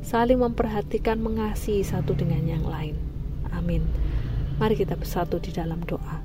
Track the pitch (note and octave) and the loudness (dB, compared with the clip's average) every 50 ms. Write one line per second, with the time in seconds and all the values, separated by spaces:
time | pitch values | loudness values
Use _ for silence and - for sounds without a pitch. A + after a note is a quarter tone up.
0 | - - - A#3 A#3 A#3+ C4 B3+ B3 A#3+ A#3 - A#3 A3+ G#3+ G#3 - - - G#3+ | -6 0 2 4 6 6 6 6 6 2 2 2 0 0 0 -2 -2 0 -2 0
1 | - A#3 A3 A3 A3 A3+ A3 A3 A3 G#3+ G3+ - - - G#3+ G3+ F#3+ - - F#3+ | 2 2 0 2 0 0 0 0 0 0 -2 -2 0 0 2 2 2 0 0 0
2 | F#3 - F#3+ F3+ F3+ F3 - - E3 E3 E3 D#3+ E3+ F3 E3 D#3+ D#3 D3+ D3+ - | 0 0 2 2 2 2 2 2 2 0 0 0 0 -2 -2 -2 -4 -4 -4 -4
3 | - - - - - - - - - - - F3 E3+ E3+ E3+ D#3+ D#3+ D#3+ - - | -4 -4 -4 -6 -6 -6 -4 -4 -4 -4 -2 -2 0 0 2 2 2 2 0 0
4 | - - - - - - - - - - - - A3 A3 A3 - G3 D#3+ F3 D#3+ | 0 0 0 0 -2 0 -2 -2 -2 -2 0 0 2 2 2 2 2 -2 -2 -4
5 | E3 - - F#3+ F3 D#3+ - E3+ E3+ - D#3 F3+ E3 D#3+ D#3+ E3+ E3+ - F3+ - | -4 -4 -2 -2 -2 0 -2 -2 -2 -4 -4 -4 -4 -2 -4 -4 -4 -4 -4 -4
6 | - - - - - | -4 -6 -6 -8 -8